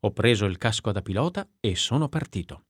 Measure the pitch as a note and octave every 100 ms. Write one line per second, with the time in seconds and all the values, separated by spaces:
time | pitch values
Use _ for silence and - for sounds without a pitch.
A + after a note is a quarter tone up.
0 | G#2+ - A2+ A2+ G2+ F#2 A#2 G#2+ - G2
1 | F#2 F#2+ D3+ F3+ G3 _ A2+ F2+ - C3
2 | D3+ D#3 - G2+ D#2+ C#2+ _